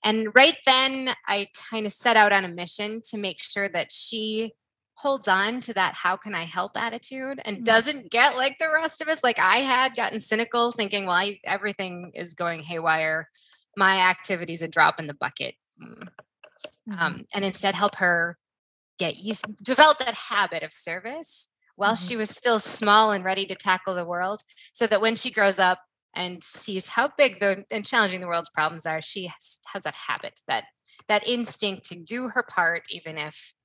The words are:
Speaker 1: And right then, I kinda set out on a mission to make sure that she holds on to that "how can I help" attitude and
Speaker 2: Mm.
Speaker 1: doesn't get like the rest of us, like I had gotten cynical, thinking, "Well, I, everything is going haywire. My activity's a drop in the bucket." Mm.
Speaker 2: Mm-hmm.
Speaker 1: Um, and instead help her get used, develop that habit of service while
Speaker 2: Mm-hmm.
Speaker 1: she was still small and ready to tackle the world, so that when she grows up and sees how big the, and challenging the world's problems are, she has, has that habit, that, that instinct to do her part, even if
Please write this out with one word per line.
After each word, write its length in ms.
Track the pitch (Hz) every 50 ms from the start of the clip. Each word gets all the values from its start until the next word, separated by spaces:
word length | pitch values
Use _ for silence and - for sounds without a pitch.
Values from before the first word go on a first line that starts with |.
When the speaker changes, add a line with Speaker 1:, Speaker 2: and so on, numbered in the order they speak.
| -
Speaker 1:
And 260 | 208 214 220 220 214 214
right 220 | 247 269 320 330 - -
then, 480 | - 262 254 262 269 269 262 262 262 247 - _ -
I 200 | 202 202 202 196 _ - - -
kinda 180 | - 226 214 208
set 280 | - - - 247 233 226
out 160 | 214 208 202
on 120 | 196 190
a 40 | 180
mission 520 | 175 175 175 175 - - 208 208 220 226 226 -
to 60 | - 214
make 240 | 202 190 185 -
sure 280 | - - - 202 202 196
that 220 | 165 175 151 -
she 640 | - - - - - 226 214 220 214 214 226 226 220 _ _ _ _ _ _ _ _
holds 320 | - - 285 277 269 202 -
on 340 | 190 190 196 214 233 254
to 120 | 247 - 226
that 200 | 196 185 180 -
"how 220 | - - 180 185 190
can 180 | - 214 208
I 80 | 170 165
help" 300 | 165 160 185 185 202 _
attitude 680 | - 226 233 220 240 - - 269 262 262 262 277 262 -
and 180 | - 208 190 240
Speaker 2:
Mm. 20 |
Speaker 1:
doesn't 460 | 226 220 226 226 277 302 277 233 185
get 240 | - 233 247 285 240 247
like 200 | 254 277 262 -
the 120 | 320 320 311
rest 280 | 311 320 320 - -
of 60 | 320 302
us, 160 | 320 311 -
like 160 | 247 226 -
I 180 | - 185 196 240
had 380 | 269 269 254 247 262 262 233
gotten 240 | 233 233 - - 226
cynical, 520 | - - 220 214 233 226 - 240 240 240
thinking, 340 | 240 - 220 196 202 202 196
"Well, 100 | 185 175 175
I, 220 | 190 202 202 190 _
everything 640 | - 190 196 190 208 196 - 196 185 180 175 175 175 -
is 180 | - 175 175 165
going 300 | - 175 170 170 160 147
haywire. 680 | 156 170 165 160 165 160 160 160 156 156 160 160 _ _ _ - - - _ _ _ _ -
My 220 | 196 190 190 190
activity's 600 | 185 185 185 - - - 202 170 175 170 165 170 165
a 40 | 165
drop 320 | 160 170 156 151 156 -
in 80 | 156 147
the 60 | 143
bucket." 420 | _ - - - - 135 127 - _ _ _ _ _
Mm. 280 | - 62 58 - - 185 _ - - _ _ _ _ - _ _ - - - _ _ -
Speaker 2:
Mm-hmm. 100 | 208 180
Speaker 1:
Um, 260 | 170 156 - - - _ -
and 120 | 202 202
instead 300 | 196 180 - - 196 196
help 200 | 170 202 202 -
her 420 | - 196 180 175 170 170 170 175 _ _ _ _ _ _ _ _ _ _ _ _ _
get 180 | 180 165 - -
used, 280 | 180 208 220 - - 214 214 - 202
develop 340 | - 262 - 302 311 294 -
that 140 | 254 254 226
habit 480 | - - - 233 202 202 180 - 160 156
of 80 | 156 -
service 760 | - - - 165 180 185 226 262 311 330 - - - - _ _ _ _ _ _ _
while 180 | 196 202 226
Speaker 2:
Mm-hmm. 120 | 220 - 180
Speaker 1:
she 80 | 247 226
was 120 | 214 214
still 300 | - - - 247 233 214
small 520 | 208 - - - - 208 202 214 220 214
and 120 | 208 196 185
ready 200 | 190 190 196 196 185
to 80 | 190
tackle 400 | - - 202 185 185 - - 185
the 100 | 180 175
world, 360 | 165 175 175 180 185 208 214 - _ - - - - _
so 120 | - 240 220
that 140 | 214 196
when 140 | 208 226 226
she 160 | 220 - 254
grows 280 | - - 208 196 190 196
up 200 | 190 180 185 - _ _ _ _ _ _ _
and 280 | - 180 180 180 180 -
sees 460 | - - - - - 202 185 185 -
how 200 | - - 247 294 - -
big 220 | 294 262 190 -
the, 240 | 208 202 190 190 202 _
and 140 | - 220 202
challenging 360 | - - 254 214 196 180 185
the 60 | 180 175
world's 220 | 170 170 170 -
problems 340 | _ - 151 156 165 165 160
are, 160 | 165 160 160
she 260 | 160 - - 202 185 175
has, 320 | 160 - - - - - _ - -
has 100 | 196 185
that 120 | 156 -
habit, 440 | - - - 117 - - 117 _ - _ -
that, 180 | 139 113 - - _ _ _ _ - - - _
that 200 | 214 208 208 -
instinct 580 | 247 240 240 - - - - 208 190 185 _
to 100 | - 180
do 340 | 180 170 - 220 240 254 247
her 140 | 208 254 -
part, 400 | - - - 175 165 170 165 - -
even 260 | - 170 - 160 156 156
if 360 | 151 151 - - - - - _ _